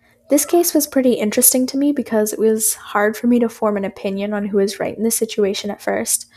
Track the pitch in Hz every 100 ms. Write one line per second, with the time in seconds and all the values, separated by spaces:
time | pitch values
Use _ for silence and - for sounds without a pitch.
0 | _ _ - 285 - 349 349 311 277 269
1 | 254 233 214 226 247 254 254 269 285 285
2 | 220 220 214 - 220 220 220 - - 240
3 | 208 226 240 240 226 - 220 202 196 -
4 | 202 196 202 208 202 202 196 - - -
5 | 226 226 220 - 196 202 208 196 - 196
6 | 226 - -